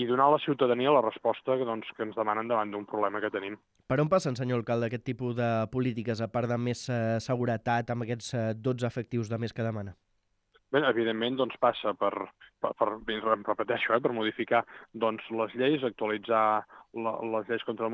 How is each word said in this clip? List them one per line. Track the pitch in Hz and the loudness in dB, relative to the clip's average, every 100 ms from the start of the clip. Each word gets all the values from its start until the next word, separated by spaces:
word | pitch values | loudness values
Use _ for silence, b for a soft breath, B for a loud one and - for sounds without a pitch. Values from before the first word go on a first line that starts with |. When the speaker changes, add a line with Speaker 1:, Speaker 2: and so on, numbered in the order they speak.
Speaker 1:
i | 120 | 0
donar | 127 143 | 4 6
a | 151 | 4
la | |
ciutadania | - 139 127 120 131 147 | 2 2 2 4 4 4
la | 110 | 4
resposta | - 117 110 - | 0 -2 -2 -2
que, | 127 123 | -2 -2
doncs, | 110 - | -4 -8
que | - 110 | -8 -6
ens | 107 | -2
demanen | 107 107 117 | 0 0 0
davant | 113 104 | 0 0
d'un | 104 104 | -6 -4
problema | 107 101 104 | -2 0 0
que | 107 | -2
tenim. | 104 98 107 _ _ - | -4 -6 -10 _ _ -2
Speaker 2:
Per | 131 | 0
on | 151 | 4
passen, | 190 151 123 | 2 2 -2
senyor | 127 120 | 0 -2
alcalde, | 113 117 117 | 0 0 0
aquest | 120 - | -4 -6
tipus | 117 123 120 | -4 -4 0
de | 117 113 110 | 0 0 0
polítiques, | 127 127 117 110 110 | 0 0 -2 -2 -2
a | 113 | -2
part | 120 120 | -2 0
de | 120 | 0
més, | 120 120 - | 0 -2 -2
eh, | 120 113 113 | 0 2 0
seguretat | - 123 120 113 - 120 117 | 0 0 0 0 2 0 0
amb | 120 113 | -4 -2
aquests, | 120 - | -4 -4
eh, | 123 110 110 | -2 -2 0
dotze | 120 127 120 | -2 0 -2
efectius | 127 110 120 107 | -2 -2 -2 -2
de | 113 | -2
més | 113 | -4
que | - 113 | -2 -2
demana? | 110 98 - _ _ _ _ _ _ _ | -2 -6 -12 _ _ _ _ _ _ _
Speaker 1:
Bé, | 139 147 | 2 4
evidentment, | 113 113 110 117 131 | 4 2 0 0 0
doncs, | 123 - | -2 2
passa | 123 - 107 95 | 2 2 -2 0
per, | 101 98 92 - B _ | 0 0 -6 -12 B _
per, | 107 - | -4 0
per, | 107 110 110 | 0 0 -4
em | 107 110 104 | -2 2 2
repeteixo, | 104 104 107 117 - | 0 -2 -2 -2 2
eh, | 113 | 2
per | 139 117 | 2 0
modificar, | 110 - 117 117 B B B | -2 -2 2 2 B B B
doncs, | 113 113 110 - 113 | -2 0 0 -4 -4
les | 110 120 | -2 0
lleis, | 131 151 | 2 2
actualitzar | 127 - 107 107 101 113 107 107 - B B 117 | -2 -2 -2 -2 0 4 4 2 -2 B B -6
la, | 113 - 113 | -4 -4 -2
les | 110 104 | -2 -2
lleis | 117 - | -4 -4
contra | 110 | -4
la | 113 | -2